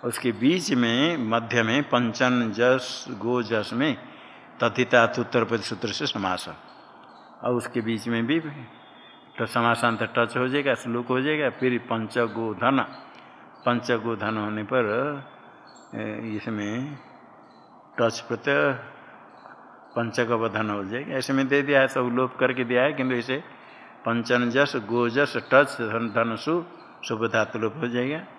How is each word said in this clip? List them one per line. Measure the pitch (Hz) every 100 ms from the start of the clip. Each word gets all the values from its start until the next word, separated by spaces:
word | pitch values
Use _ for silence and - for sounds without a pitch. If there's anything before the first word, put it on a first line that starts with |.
उसके | 120 - 123
बीच | 104 127 180 160
में | 131 117 120 156 160 110
मध्य | 117 113 120
में | 110 131
पंचन | 143 123 117 113 127 123 113
जस | 101 123 131 - - - 104
गो | 110 123
जस | 107 113 101
में | 113 151 110 - - - - - -
तथितार्थ | 117 113 123 123 117 -
उत्तर | 117 123
पद | 113 113
सूत्र | - 110 110
से | 101 147
समास, | 113 95 92 - 76 - - - - - - - -
और | 120
उसके | 123 - 123
बीच | 110 113 117
में | 117 117
भी | 160 156 143 120 - - - - - - -
तो | 113
समासांत | 123 117 117 120 113 110
टच | 123 113 123
हो | 127
जाएगा, | 139 139
श्लोक | 117 123 120 120
हो | 127
जाएगा। | 139 151 139
फिर | - 127 120 120
पंचगो | 113 107 123 113 107 113
धन, | 98 123 135 - - - - - - - - 123
पंचगो | 120 117 117 117 110
धन | 107 110
होने | 104 107
पर, | 104 131 110 110 143 143 135 - - - - - -
ए, | 113 110 110 113 107
इसमें | 117 107 104 113 143 139 - - - - - - - - - -
टच | 117 -
प्रत्यय | - 117 - 143 147 127 113 - - - - - - - - - - -
पंचगव | 117 117 117 117 113
धन | 104 107
हो | 104
जाएगा। | 95 120 147 139
ऐसे | 127
में | 135 135
दे | 143
दिया | 139 139
है, | 135
सब | 139 123
लोप | 120 127 -
करके | 127 123
दिया | 123 123
है, | 139
किंतु | 143 131
इसे | 123 117 135 - - - - - -
पंचन | - 117 113 123 120
जस | 123 143 127 104
गो | 120 120
जस | 131 143 120 -
टच | 135 143 -
धन, | 113 113 113
धन | 113 113 110
सु | - 170 170 - - -
शुभ | - 113 110
धातु | 110 107 113
लोप | 110 151
हो | 127
जाएगा। | 120 127 156 190